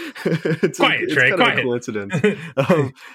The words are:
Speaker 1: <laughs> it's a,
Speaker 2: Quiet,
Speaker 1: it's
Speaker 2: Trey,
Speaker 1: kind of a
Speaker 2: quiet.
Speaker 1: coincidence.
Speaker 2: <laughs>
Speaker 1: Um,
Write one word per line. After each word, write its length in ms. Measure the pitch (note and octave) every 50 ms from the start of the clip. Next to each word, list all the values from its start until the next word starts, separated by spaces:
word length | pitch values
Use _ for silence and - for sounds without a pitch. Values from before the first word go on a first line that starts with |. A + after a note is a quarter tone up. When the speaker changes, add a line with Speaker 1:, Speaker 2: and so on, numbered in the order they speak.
| E4+ D#4
Speaker 1:
<laughs> 160 | - - -
it's 540 | F3+ E3 D#3+ - D3 E3 - - D#3+ - -
a, 40 | -
Speaker 2:
Quiet, 180 | B3 F3 A#2+ -
Speaker 1:
it's 100 | - D#3
Speaker 2:
Trey, 160 | C#3 B2+ C3
Speaker 1:
kind 120 | D3+ -
of 60 | B3
a 40 | A3+
Speaker 2:
quiet. 120 | - B2+ B2
Speaker 1:
coincidence. 520 | B2 A#2+ B2 - - A2 G#2 G2+ G2+ - C#3+ - G#3 - - - D#3+ -
Speaker 2:
<laughs> 20 |
Speaker 1:
Um, 340 | C3 C#3 - F3+ D#3 C3+ C3 - - - -